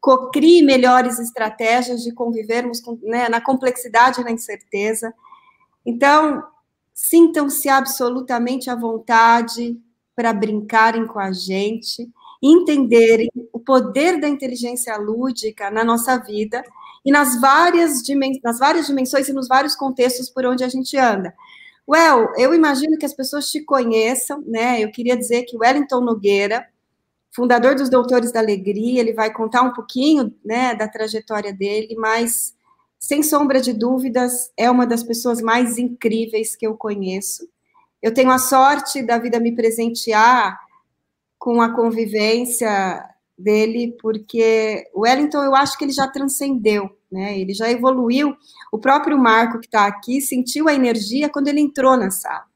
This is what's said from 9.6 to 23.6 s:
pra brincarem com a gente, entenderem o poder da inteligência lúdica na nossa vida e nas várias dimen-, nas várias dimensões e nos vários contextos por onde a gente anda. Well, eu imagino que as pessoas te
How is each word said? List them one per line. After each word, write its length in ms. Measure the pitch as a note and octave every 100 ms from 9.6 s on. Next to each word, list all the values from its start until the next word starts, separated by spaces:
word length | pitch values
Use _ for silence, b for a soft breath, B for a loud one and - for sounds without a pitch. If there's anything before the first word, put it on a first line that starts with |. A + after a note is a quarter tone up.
| A#3+ A#3+ _ _ _
pra 180 | - A#3
brincarem 760 | G#3 G#3+ G#3+ G#3 A3+ A3+ A3+ A3
com 120 | G#3
a 120 | F#3+
gente, 760 | F#3 F#3+ F#3+ G3+ A3+ - - A#3 _ B B
entenderem 880 | C4+ E4 E4+ D4 B3 A#3 A3+ A3+ A#3 - -
o 60 | A#3+
poder 600 | - C4 - C4+ D#4+ F4+
da 100 | D4
inteligência 680 | C#4+ C4 A#3+ A#3+ B3 - G#3+
lúdica 760 | G#3 A3+ B3+ A#3 A3 G#3+ G3+
na 140 | G#3+
nossa 320 | A3+ A#3 A#3 B3+
vida 480 | G#3+ G#3 G#3+ A#3+ - B B B
e 80 | C4+
nas 260 | C#4+ C4+ B3
várias 640 | C4+ C#4+ F4 F4 E4+ C4
dimen-, 380 | A#3 C#4 C4+ C4
nas 160 | A#3 A#3
várias 280 | C4+ D#4+ C#4
dimensões 420 | C#4 B3+ C#4 C4+
e 40 |
nos 140 | C4+ B3+
vários 300 | C4 C#4+ -
contextos 540 | C4+ C4 B3 B3 B3+
por 160 | - B3
onde 180 | B3
a 40 | B3+
gente 280 | C4 B3+ C#4+
anda. 380 | B3 G3 F3+ - B B B B -
Well, 440 | D#4 E4 C4 A3 -
eu 180 | C4
imagino 440 | E4 D#4 C4+ D4+ D#4
que 80 | C#4+
as 80 |
pessoas 360 | - C4 D4 C#4
te 100 | D4+